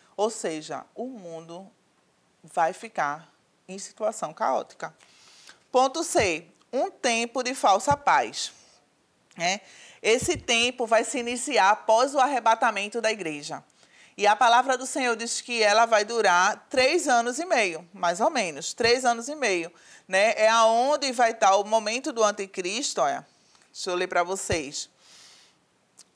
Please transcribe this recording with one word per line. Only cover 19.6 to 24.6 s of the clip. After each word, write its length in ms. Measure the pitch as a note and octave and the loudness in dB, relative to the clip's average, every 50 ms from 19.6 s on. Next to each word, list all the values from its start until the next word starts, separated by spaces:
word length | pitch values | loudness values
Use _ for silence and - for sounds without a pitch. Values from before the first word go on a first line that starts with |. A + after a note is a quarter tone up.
| E3 E3 - _ _ - - - _ - | -4 -6 -12 _ _ -20 -20 -20 _ -2
né? 240 | F#3+ F#3+ G3+ A3+ G#3+ | 2 2 2 2 2
É 120 | - G#3+ A3 | 2 2 4
aonde 640 | A3+ A#3 A3+ A3+ A3+ A#3 B3 C#4 D4+ D4 C#4 C4+ B3 | 4 6 4 4 4 2 2 2 0 0 -2 -4 0
vai 200 | B3 A#3+ A3+ A3+ | 2 2 2 2
estar 240 | A3+ A3 F#3+ G3 | 4 4 4 4
o 80 | G3+ G3+ | 4 2
momento 480 | G#3 A3 A3+ G#3+ G#3 A3+ B3+ C4+ D#4 A#3+ | 2 0 0 0 -2 -4 -4 -6 -6 -2
do 120 | A3+ A3 | 0 0
anticristo, 760 | G#3 G#3 G#3 G3 F#3+ - F#3+ F3 F3+ G3+ A#3+ C#4+ - - G3+ E3 | 0 0 -2 -8 -8 -8 -8 -6 -6 -6 -6 -6 -6 -4 -2 -2
olha, 240 | C#3+ C3 B2+ - _ _ _ _ _ _ _ _ _ _ | -2 -2 -4 -8 _ _ _ _ _ _ _ _ _ _
deixa 180 | - - G3 | -12 -8 -6
eu 40 | F3 | -4
ler 120 | F3+ F#3 | -4 -4
pra 160 | F3+ F#3 F3 F3 | -2 0 -2 -2
vocês. 680 | F3 F#3+ F#3+ - - F#3+ E3 | -2 -4 -6 -4 -4 -4 -4